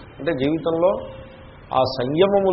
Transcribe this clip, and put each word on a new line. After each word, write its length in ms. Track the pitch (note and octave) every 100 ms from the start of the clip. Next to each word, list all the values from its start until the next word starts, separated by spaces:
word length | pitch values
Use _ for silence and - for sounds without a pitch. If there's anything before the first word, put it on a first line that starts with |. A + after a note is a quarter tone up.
| - -
అంటే 140 | C#3+
జీవితంలో 580 | D3 C#3 D#3+ D#3+ E3 F3+ A3 - - - - - - -
ఆ 100 | C3 B2+ -
సంయమము 540 | B2 D3+ G3 G3+ F#3+